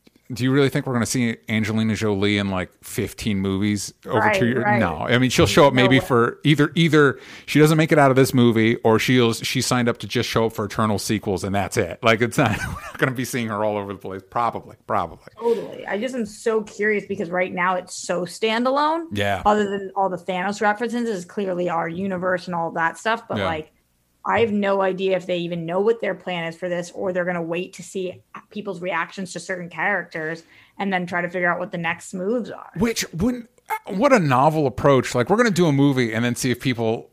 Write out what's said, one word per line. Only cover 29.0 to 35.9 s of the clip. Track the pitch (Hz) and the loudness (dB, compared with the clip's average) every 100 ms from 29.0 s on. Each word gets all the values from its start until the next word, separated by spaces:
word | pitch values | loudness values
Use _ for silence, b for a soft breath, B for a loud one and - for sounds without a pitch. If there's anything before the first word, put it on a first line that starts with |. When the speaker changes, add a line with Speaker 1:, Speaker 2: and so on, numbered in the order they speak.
| 180 - 185 | -4 -8 -12
Speaker 2:
to | 175 | -10
certain | - 180 175 | -8 -8 -8
characters | 165 185 196 170 165 156 165 b b b - | -4 -2 -2 -4 -8 -8 -8 b b b -8
and | 196 | -4
then | 185 175 | -4 -2
try | 180 | -4
to | 175 | -4
figure | 185 175 | -2 -2
out | 170 | -2
what | 185 | -4
the | 175 | -6
next | 165 175 - | -6 -6 -8
moves | 185 190 247 196 | -6 -4 -4 -4
are. | - - - | -12 -12 -2
Speaker 1:
Which | 233 220 - | -2 -2 -6
wouldn't, | 160 226 247 233 _ - 427 - | -2 -2 -2 -8 _ -10 -8 -4
what | 190 285 | 0 4
a | 247 | 4
novel | 151 127 147 156 139 | 4 4 4 2 0
approach. | - 147 131 - 127 | 2 4 4 4 0
Like, | 120 | 2
we're | 208 | 4
gonna | 240 | 4
do | 170 175 | 2 4
a | |
movie | 139 143 | 4 4